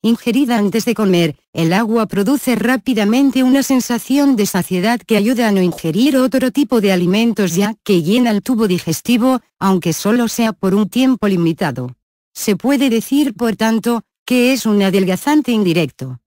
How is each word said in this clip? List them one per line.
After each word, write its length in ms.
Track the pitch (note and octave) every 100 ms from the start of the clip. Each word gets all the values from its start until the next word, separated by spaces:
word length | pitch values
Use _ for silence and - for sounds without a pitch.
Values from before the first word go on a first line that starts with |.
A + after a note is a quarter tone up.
Ingerida 580 | A3 A#3 - A#3 C#4 A#3
antes 260 | G#3 A3
de 100 | G#3
comer, 400 | A3 G#3 F3 E3 - _
el 200 | - E3
agua 340 | F3+ A3+ A3+ A3
produce 480 | F#3+ G3+ C#4+ -
rápidamente 880 | A#3 A#3 B3+ - A3 G3+ A#3+ C#4 C4
una 220 | B3+ C4+
sensación 720 | C4 C4 - A#3 - C4+ C#4+ B3
de 100 | G3+
saciedad 540 | F#3+ E3 F#3 G3+ A#3+
que 120 | - G#3+
ayuda 320 | G#3 B3 A#3
a 20 |
no 100 | G3
ingerir 560 | F3+ - E3 D#3+ C4+ C4
otro 360 | B3+ C4+ B3+
tipo 280 | - C#4+ A#3+
de 120 | G3+
alimentos 640 | F#3 F3 G3+ A#3 G#3+ F#3+ E3
ya 180 | G3+ A3
que 220 | - F#3+
llena 260 | D#3 A3+ B3
el 120 | G#3
tubo 260 | - A#3+ A3
digestivo, 720 | F3+ - D#3+ - A#3+ B3+ B3+ _ _
aunque 340 | G3 F#3+ E3
solo 360 | D#3 G3 A#3+ A#3
sea 240 | - A3+
por 240 | - F#3+ G3
un 120 | G#3
tiempo 380 | A#3+ C4 B3+ G#3
limitado. 680 | F#3 E3+ E3 E3 C3 B2+ - _ _ _
Se 220 | - -
puede 360 | F#3+ B3 C#4+ C4+
decir, 440 | A3+ - C#4 C#4+
por 220 | G#3 A#3 A3
tanto, 460 | A3 A3+ A3+ A#3 - _
que 280 | - B3 B3
es 140 | C4 A3
un 140 | G#3
adelgazante 680 | F#3+ F#3+ F#3 F#3 - D4+ C4+
indirecto. 680 | A3+ F#3+ E3 D3 _ C3 B2+